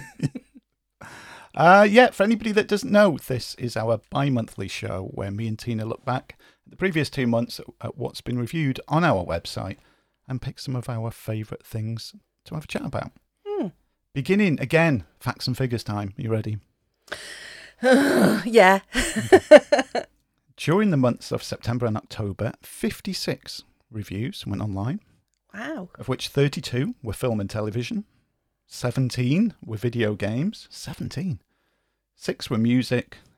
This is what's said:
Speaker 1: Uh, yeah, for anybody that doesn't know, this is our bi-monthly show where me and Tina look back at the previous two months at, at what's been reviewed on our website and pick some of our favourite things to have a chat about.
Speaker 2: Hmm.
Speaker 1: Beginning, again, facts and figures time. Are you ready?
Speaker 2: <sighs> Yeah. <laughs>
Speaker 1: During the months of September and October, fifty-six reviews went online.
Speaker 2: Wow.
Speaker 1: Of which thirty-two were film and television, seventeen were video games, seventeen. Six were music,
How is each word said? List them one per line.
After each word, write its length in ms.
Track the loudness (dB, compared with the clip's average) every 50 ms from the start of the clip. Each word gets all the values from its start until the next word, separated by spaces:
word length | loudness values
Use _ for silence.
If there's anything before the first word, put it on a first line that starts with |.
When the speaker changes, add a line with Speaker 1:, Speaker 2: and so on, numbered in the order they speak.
| -4 -4 -8 -4 -4 -4 -4 -6 -18 _ _ -20 _ _ _ _ _ _ _ _ -20 -20 -20 -20 -20 -20 -20 -20 -20 -12 -2
Speaker 1:
Uh, 300 | 4 6 8 10 10 8 8
yeah, 200 | 8 8 6 6
for 120 | 6 2 2
anybody 280 | 2 2 0 0 0
that 160 | 0 0 0 2
doesn't 240 | 0 -2 0 2
know, 260 | 4 6 6 6 4 0 -4 -4
this 280 | -6 -6 -6 -8 -12
is 200 | -8 -8 -6 -4
our 240 | -4 0 0 -2 -2 -2 -6
bi-monthly 560 | -4 -2 0 0 0 -2 -2 -4 -8 -10 -8 -8
show 420 | -8 -8 -8 -8 -8 -6 -8 -10 -8
where 180 | -8 -8 -6
me 160 | -6 -6 -6 -6
and 100 | -6 -8
Tina 260 | -6 -6 -6 -4 -4
look 220 | -6 -8 -8 -6
back 320 | -6 -6 -6 -6 _ -20 _ _ _ _ _ _
at 60 | -20
the 60 | -10 -4
previous 320 | -4 -2 0 0 -2 -2
two 180 | -2 -2 0 0
months 320 | 0 0 -2 -2 -8 -14
at, 60 | -16 -18 -20 _
at 160 | -12 -12 -10 -8
what's 240 | -10 -10 -10 -10
been 160 | -8 -6 -4 -4
reviewed 420 | -4 -4 -4 -2 -2 -2 -2 -4 -6 -2
on 160 | -2 2 2
our 220 | 2 2 0 0
website 520 | -2 -6 -6 -6 -8 -10 -10 -8 -10 -10 -14 _ _ _ _ _ _ _ _ _ -10
and 140 | -10 -8
pick 180 | -8 -10 -12 -12
some 160 | -10 -8 -8
of 120 | -8 -6 -6
our 240 | -8 -6 -6 -8
favourite 540 | -8 -10 -10 -8 -8 -8 -8 -10 -12 -16 _
things 480 | -12 -10 -8 -6 -6 -6 -8 -10 -14 -18 -20 _ _ _ _ _
to 80 | -12 -12
have 120 | -12 -10
a 20 | -8
chat 180 | -8 -8 -8
about. 260 | -6 -8 -8 -10 -10 _ _ _ _ _ _ -12
Speaker 2:
Hmm. 220 | -8 -6 -6 -6 -6 -8 _ _ _ _ _ _ _ -8
Speaker 1:
Beginning, 460 | -8 -2 0 2 2 4 2 2 0
again, 440 | -2 0 2 4 4 4 2 0 -2 _ _ _
facts 280 | -8 -8 -6 -6 -4 -6
and 100 | -4 -2
figures 260 | -2 -2 -2 -4 -4
time. 300 | -4 -6 -6 -6 -8 -8 -8
Are 40 |
you 80 | -6 -2
ready? 280 | -2 -2 -2 -4 -6 -8 -10
Speaker 2:
<sighs> 1800 | _ _ _ _ _ _ _ _ -16 -14 -14 -14 -16 -16 -16 -18 -18 -18 -20 -20 -20 -12 -2 4 4 6 6 6 4 4 4 4 4 4 2 -2
Yeah. 340 | 4 6 8 8 8 8 4 2 _ -2
<laughs> 1600 | -2 -2 -2 -2 -4 2 8 6 8 10 12 10 10 10 10 2 2 2 0 -4 -6 -6 -8 _ _ _ _ _ _ _ _ _ -8
Speaker 1:
During 340 | 0 2 2 4 4 4
the 60 | 4 4
months 340 | 4 2 2 0 -6 -6
of 100 | -6 -6
September 440 | -6 -6 -10 -8 -6 -4 -4 -2 -2
and 100 | -2 -2
October, 560 | -4 -6 -10 -10 -6 -6 -6 -4 -4 -6 -6 -6 -8
fifty-six 1000 | -18 -20 -14 -6 -6 -6 -6 -6 -10 -8 -8 -6 -6 -6 -6 -8 -8 -16 -16 -16 -18 _ _ _ _ _
reviews 560 | -12 -12 -10 -8 -6 -6 -6 -6 -8 -10 -8
went 160 | -8 -6 -6
online. 380 | -6 -6 -6 -6 -4 -6 -6 -8 _ _ _ _ _ _ _ _ _ _ -16
Speaker 2:
Wow. 340 | -14 -12 -10 -10 -12 -12 -14 _ -16
Speaker 1:
Of 120 | -8 -8
which 180 | -8 -6 -6 -6
thirty-two 680 | 0 0 0 0 0 -4 -10 -6 -4 -4 -4 -4 -6 _
were 120 | -10 -10 -8
film 260 | -4 -2 -2 -2 -2
and 100 | -4 -4
television, 540 | -6 -6 -6 -4 -4 -6 -6 -4 -6 -8 -8 _ _ _ _ _ _ _ _ _ _ _ _ _
seventeen 840 | -16 -6 -6 -4 -2 0 -2 -2 -2 -2 0 0 2 2 2 0 -2 _ -12
were 120 | -10 -10 -4
video 380 | -4 -4 -2 0 0 0 -2
games, 520 | -2 -4 -4 -2 -2 -2 -4 -4 -8 -16 -20
seventeen. 720 | -18 -16 -14 -14 -10 -10 -10 -8 -8 -6 -6 -6 -6 -8 _ _ _ _ _ _ _ _ _ _ _ _ _ _ _
Six 340 | _ -6 -6 -6 -6 -4 -4
were 80 | 0 2
music, 640 | 2 4 4 2 2 2 0 -2 -2 _ -14 -20 _ _ _